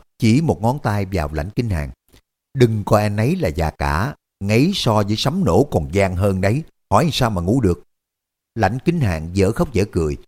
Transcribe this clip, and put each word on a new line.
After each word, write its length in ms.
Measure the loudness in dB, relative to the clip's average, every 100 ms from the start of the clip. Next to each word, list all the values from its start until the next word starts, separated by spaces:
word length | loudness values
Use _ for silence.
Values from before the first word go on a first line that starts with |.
| _ _
chỉ 220 | 2 4
một 200 | 2 0
ngón 180 | -2 -2
tay 220 | -4 -4 -4
vào 180 | -4 -4
Lãnh 160 | -4 -4
Kính 200 | -4 -2
Hàng: 220 | -4 -4 -12 _ -20 _ _ _
"Đừng 300 | 2 2 2
coi 180 | 0 0
anh 160 | 2 0
ấy 180 | 0 0
là 140 | -2
già 200 | -2 -4
cả, 460 | -2 -4 -2 -4 -8 _ _
ngấy 320 | 0 2 2 0
so 280 | 0 0
với 120 | 0 -2
sấm 300 | -2 0 2
nổ 220 | 2 2
còn 220 | 0 -2
gian 220 | 0 0 0
hơn 260 | 0 2
đấy, 220 | 0 -2 -4 _ _
hỏi 180 | 0 2
sao 160 | 0 -2
mà 120 | 0
ngủ 200 | 0 2
được." 220 | 2 0 -6 _ _ _ _ _ _ -2
Lãnh 240 | -2 0
Kính 200 | -2 0
Hàng 300 | 0 -2 -4
dở 180 | 0 0
khóc 220 | 0 -2
dở 120 | 0 -2
cười, 260 | -2 -2 -4